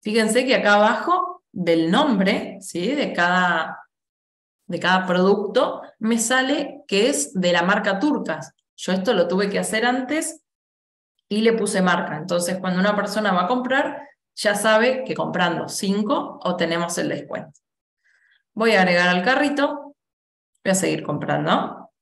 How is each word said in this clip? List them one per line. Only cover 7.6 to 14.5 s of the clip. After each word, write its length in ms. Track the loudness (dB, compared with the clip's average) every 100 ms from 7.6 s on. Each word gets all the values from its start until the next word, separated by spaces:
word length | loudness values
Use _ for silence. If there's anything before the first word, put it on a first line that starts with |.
marca 360 | 2 0 0 0
Turcas. 540 | 0 0 -4 -8 -10 _ _ -12
Yo 160 | -4
esto 200 | -2 0
lo 140 | 2 2
tuve 220 | 2 0
que 100 | -2
hacer 260 | -2 0
antes 580 | 0 0 -2 -4 -4 -10 _ _ _ _ _ _ _ _ _
y 120 | 0
le 140 | 2
puse 280 | 2 0 0
marca. 340 | 2 0 -2 -8
Entonces, 420 | -4 -4 -2 -4
cuando 200 | -2 0
una 160 | 0
persona 380 | 0 -2 -2 0
va 120 | 0
a 40 | 0
comprar, 540 | -2 0 0 -2 -6 -16 _ _ -4
ya 180 | -2